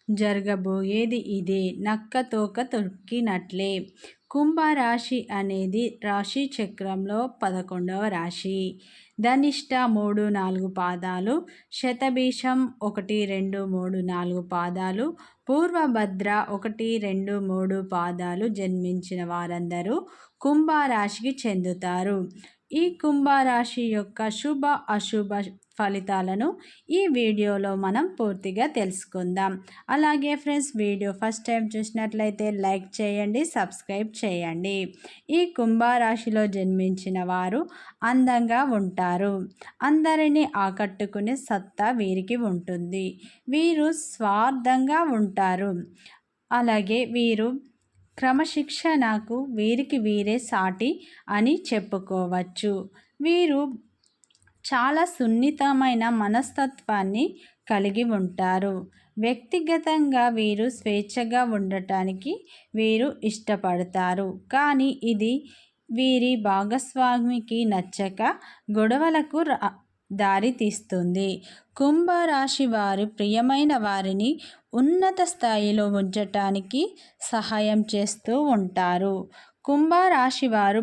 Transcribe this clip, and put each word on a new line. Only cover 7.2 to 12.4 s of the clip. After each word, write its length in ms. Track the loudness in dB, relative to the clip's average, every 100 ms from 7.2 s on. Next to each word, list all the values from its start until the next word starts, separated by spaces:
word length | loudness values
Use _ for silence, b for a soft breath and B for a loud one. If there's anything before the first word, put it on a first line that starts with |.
| -4 -2
పదకొండవ 600 | -4 -4 -6 -4 -4 -2 -2
రాశి. 520 | -2 -6 -6 -6 -4 -4 -8 B B B -2
ధనిష్ట 540 | 2 4 2 0 -2
మూడు, 480 | 0 2 2 2 0 0
నాలుగు 400 | 0 0 -2 -4
పాదాలు, 680 | -2 -4 -4 -4 -4 -2 -2 B B B
శతభిషం 880 | -4 -4 0 0 2 0 0